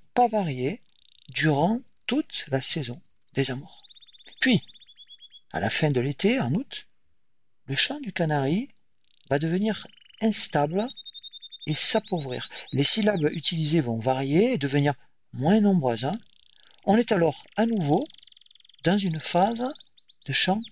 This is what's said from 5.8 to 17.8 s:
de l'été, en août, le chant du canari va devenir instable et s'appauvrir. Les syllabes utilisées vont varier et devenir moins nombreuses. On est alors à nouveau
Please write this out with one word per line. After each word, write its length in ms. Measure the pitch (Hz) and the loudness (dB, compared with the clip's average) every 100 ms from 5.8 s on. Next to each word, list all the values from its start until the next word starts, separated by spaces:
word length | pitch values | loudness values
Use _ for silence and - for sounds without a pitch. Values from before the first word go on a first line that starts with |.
| 151 | 0
de 100 | 127 | 0
l'été, 400 | 135 - 202 254 | -2 0 0 0
en 120 | 123 | 0
août, 340 | 185 - - - _ _ _ _ _ _ _ - | -2 -4 -12 -16 _ _ _ _ _ _ _ -8
le 80 | 135 | -4
chant 240 | - 294 | -4 -4
du 100 | 240 | -6
canari 560 | - 160 147 135 190 277 - _ _ _ _ - | -4 0 0 0 -2 -4 -12 _ _ _ _ -4
va 100 | 143 | -2
devenir 480 | 160 185 214 202 - _ _ - | 0 0 -2 -4 -8 _ _ -4
instable 640 | 220 202 - 151 151 185 247 - - - - - - - 151 | -2 -2 0 0 0 0 -4 -8 -18 -18 -18 -20 -20 -10 -4
et 60 | |
s'appauvrir. 760 | 151 - 220 - 175 135 120 - - - | 0 0 0 -2 -6 -6 -8 -10 -16 -4
Les 100 | 131 | 0
syllabes 460 | 143 220 208 190 151 | 2 2 2 2 0
utilisées 480 | 165 - 160 147 165 | -2 -4 -2 0 2
vont 180 | 120 113 | 0 -2
varier 540 | 117 131 135 160 247 | 0 0 2 2 4
et 60 | 208 | 2
devenir 360 | 135 143 143 - _ _ _ | 0 2 2 0 _ _ _
moins 300 | 120 147 214 | -4 2 4
nombreuses. 500 | 202 185 127 113 135 214 - _ - _ _ _ | 4 4 2 0 -2 -6 -10 _ -20 _ _ _
On 140 | - 220 | 2 2
est 160 | 233 | 4
alors 320 | 196 160 - - - | 2 2 0 -6 -2
à 100 | 226 | 0
nouveau 400 | 214 | 0